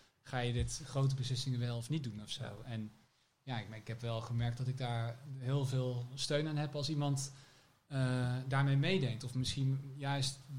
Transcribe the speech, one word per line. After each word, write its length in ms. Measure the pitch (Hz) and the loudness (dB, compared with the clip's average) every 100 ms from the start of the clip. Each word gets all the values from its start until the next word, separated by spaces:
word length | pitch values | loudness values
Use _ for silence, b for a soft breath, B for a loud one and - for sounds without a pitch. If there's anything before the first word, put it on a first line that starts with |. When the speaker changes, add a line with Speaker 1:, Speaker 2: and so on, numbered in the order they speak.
| b b | b b
Speaker 1:
ga 160 | - 127 | -4 0
je 140 | 120 | 2
dit 300 | 120 120 - | 2 0 -2
grote 300 | 131 143 139 | -2 2 4
beslissingen 440 | 135 117 123 131 123 | 4 0 0 0 0
wel 180 | 120 117 | 0 -2
of 120 | 117 | -2
niet 160 | 156 | -2
doen 180 | 123 104 | -2 -6
of 80 | 104 | -8
zo? 120 | - | -6
Speaker 2:
Ja. 100 | - 101 | -6 -8
Speaker 1:
En 280 | 123 113 107 - b b b b | -6 -6 -6 -10 b b b b
ja, 160 | - 117 | -6 -4
ik, 160 | 101 | -4
ik 120 | 110 113 | -8 -8
heb 140 | 113 | -4
wel 200 | 117 113 | -2 -2
gemerkt 360 | 113 120 120 120 | -2 0 0 0
dat 80 | 127 | -2
ik 100 | 131 | -2
daar 400 | 120 117 117 117 147 135 | -2 0 -2 -4 -10 -6
heel 280 | 127 143 131 | 0 2 2
veel 400 | 131 127 123 123 | 2 0 0 -4
steun 340 | 139 - 147 156 | -4 0 0 2
aan 80 | 151 | 0
heb 180 | 151 | -2
als 140 | 147 139 | -2 -2
iemand, 440 | 147 143 139 - - B B B B - | 2 2 2 -2 -8 B B B B -6
eh, 480 | 135 127 127 123 127 131 | 0 2 2 2 0 2
daarmee 280 | 139 139 139 | 4 6 6
meedenkt. 480 | 165 190 123 113 | 6 4 2 0
Of 100 | 123 | -2
misschien 580 | 127 127 139 135 135 139 135 | -2 0 2 2 2 -2 -6
juist 440 | 139 139 135 - - | -2 0 0 -2 -8